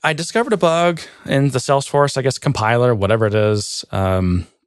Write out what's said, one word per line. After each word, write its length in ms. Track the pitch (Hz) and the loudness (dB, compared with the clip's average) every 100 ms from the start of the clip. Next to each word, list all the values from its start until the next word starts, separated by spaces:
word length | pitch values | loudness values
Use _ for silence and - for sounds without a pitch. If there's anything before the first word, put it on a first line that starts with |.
I 100 | 156 | -4
discovered 400 | 156 165 220 240 | -4 -2 -2 -2
a 40 | 202 | 0
bug 420 | 175 165 175 165 - - - | 2 2 0 -2 -8 -14 -4
in 240 | 139 139 | 0 0
the 100 | 127 | 0
Salesforce, 580 | - 139 - 143 143 - | 0 -2 0 0 0 0
I 40 | |
guess, 160 | 131 - | -2 -2
compiler, 560 | - 131 107 120 123 | -2 -2 0 2 2
whatever 320 | 110 98 113 110 | 2 2 2 2
it 60 | |
is, 520 | 107 107 104 - - - | 2 2 0 -4 -10 -8
um, 560 | 101 95 92 92 90 87 _ | -2 0 0 0 0 -4 _